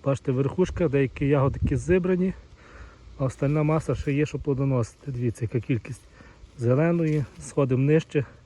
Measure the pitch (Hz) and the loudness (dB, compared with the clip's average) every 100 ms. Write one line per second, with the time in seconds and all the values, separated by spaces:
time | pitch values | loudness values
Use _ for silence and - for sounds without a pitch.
0 | - 135 - 127 135 - 180 - 165 139 | -2 -2 0 0 0 0 -2 0 0 2
1 | 135 - 139 143 135 - - 131 131 185 | 0 0 0 2 2 0 -2 -2 2 2
2 | 180 185 185 - - - - - - - | 2 0 0 -4 -16 -20 -20 -20 -20 -20
3 | - - 131 - 139 151 151 160 - 123 | -20 -4 -4 0 0 2 2 0 0 -2
4 | - 139 151 139 147 135 139 127 110 - | 0 0 -2 -2 -4 0 0 0 -2 -8
5 | 139 123 120 - 113 120 - 117 - 123 | -10 -4 -4 -4 -4 -4 -2 -4 -4 -14
6 | - - - - - - 120 131 165 175 | -16 -20 -20 -20 -20 -4 2 2 2 2
7 | 160 151 139 - 147 - 135 127 135 160 | 0 -2 -4 -10 -6 -2 2 2 4 2
8 | - 151 - - | 2 -4 -4 -14